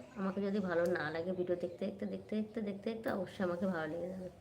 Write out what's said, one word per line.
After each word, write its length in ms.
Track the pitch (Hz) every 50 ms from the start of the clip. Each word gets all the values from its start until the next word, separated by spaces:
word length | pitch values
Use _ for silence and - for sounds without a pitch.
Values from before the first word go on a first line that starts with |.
| - - -
আমাকে 260 | 214 190 190 190 202
যদি 160 | 196 196 190 214
ভালো 260 | 185 180 170 165 175
না 260 | 175 180 165 147 151
লাগে, 220 | 156 165 165 185
ভিডিও 240 | 185 180 180 180 180
দেখতে 300 | 175 180 175 - - 196
দেখতে, 200 | 202 - - 208
দেখতে 300 | 196 190 185 - - 214
দেখতে, 260 | 214 214 214 - 233
দেখতে 300 | 214 202 196 196 - 226
দেখতে 180 | 226 226 226 -
অবশ্যই 340 | - 202 180 - - - 190
আমাকে 220 | 175 175 175 202
ভালো 200 | 190 175 160 156 156
লেগে 160 | 156 170 175 185
যাবে। 220 | 185 190 185 175 - -